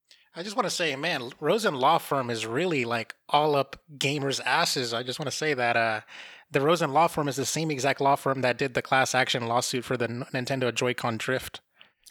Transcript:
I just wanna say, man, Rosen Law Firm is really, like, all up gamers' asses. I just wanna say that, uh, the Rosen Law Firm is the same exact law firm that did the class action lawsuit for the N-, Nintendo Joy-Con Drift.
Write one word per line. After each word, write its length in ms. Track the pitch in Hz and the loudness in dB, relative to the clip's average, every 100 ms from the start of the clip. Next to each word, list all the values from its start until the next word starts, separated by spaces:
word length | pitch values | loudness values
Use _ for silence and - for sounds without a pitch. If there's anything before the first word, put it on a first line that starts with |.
| _ _ _ 165 | _ _ _ -12
I 80 | |
just 120 | 202 208 | -8 -4
wanna 140 | 185 | -2
say, 260 | - 165 135 | -2 -2 -2
man, 360 | 160 151 123 - | -4 -4 -6 -4
Rosen 340 | 151 214 202 | 0 2 2
Law 240 | 139 135 - | 2 4 4
Firm 320 | - 143 120 | 2 -2 -2
is 160 | 117 110 | -4 -2
really, 400 | 123 180 147 117 | -2 0 0 0
like, 300 | 117 110 - - | -2 -6 -12 0
all 260 | 147 151 143 | 2 4 2
up 260 | 135 - - 143 | 0 -6 -14 -4
gamers' 420 | 139 147 139 127 - | -2 -2 -2 -2 0
asses. 480 | 143 170 147 120 | 2 2 0 -2
I 80 | 117 | -4
just 160 | 127 123 | -4 -6
wanna 140 | 143 | -6
say 240 | - 156 131 | -4 -2 0
that, 200 | 117 117 | 2 2
uh, 260 | 113 107 - - - - - | 2 -2 -8 -18 -18 -20 -2
the 100 | 143 | 2
Rosen 320 | 143 170 156 | 4 2 2
Law 140 | 143 165 | 4 4
Firm 200 | - 143 | 2 -2
is 100 | 131 | -2
the 80 | 123 | -2
same 260 | 156 160 | -2 -2
exact 280 | 139 135 131 | 0 0 2
law 160 | 139 143 | 4 2
firm 260 | 139 135 | 0 0
that 160 | 123 117 | 0 0
did 180 | 139 123 | -2 -2
the 60 | |
class 340 | - 135 131 127 | 2 2 4 2
action 320 | 127 131 117 | 2 0 0
lawsuit 360 | 117 - 131 | 0 0 -2
for 140 | - 127 | -2 -2
the 80 | 117 | -2
N-, 200 | 120 131 | -4 -6
Nintendo 400 | 131 123 135 123 | -6 -2 -2 0
Joy-Con 440 | 113 123 123 123 110 | 0 0 0 -2 -2
Drift. 440 | - 131 - - _ _ _ _ - | -2 -4 -6 -16 _ _ _ _ 2